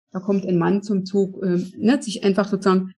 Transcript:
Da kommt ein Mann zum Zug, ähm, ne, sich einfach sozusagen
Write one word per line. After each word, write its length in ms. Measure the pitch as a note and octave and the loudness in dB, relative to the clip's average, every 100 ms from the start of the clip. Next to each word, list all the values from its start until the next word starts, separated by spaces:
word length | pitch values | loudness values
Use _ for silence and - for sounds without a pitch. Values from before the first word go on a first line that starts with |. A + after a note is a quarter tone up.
| _ | _
Da 100 | F#3 | -8
kommt 260 | F#3 G3 F#3+ | -2 -2 0
ein 120 | F3+ | 2
Mann 240 | E3+ G3 | 2 2
zum 220 | G3 G3 | 0 -2
Zug, 380 | F#3+ G3+ F#3+ - | -2 0 -2 -2
ähm, 280 | F#3 F3 F3+ - | -2 -2 -2 -2
ne, 240 | G#3 C#4 | 2 2
sich 220 | C#4+ - | 0 -2
einfach 240 | G3+ F#3+ G3 | 0 0 0
sozusagen 440 | F#3+ G3 F#3 F#3 | 0 2 2 0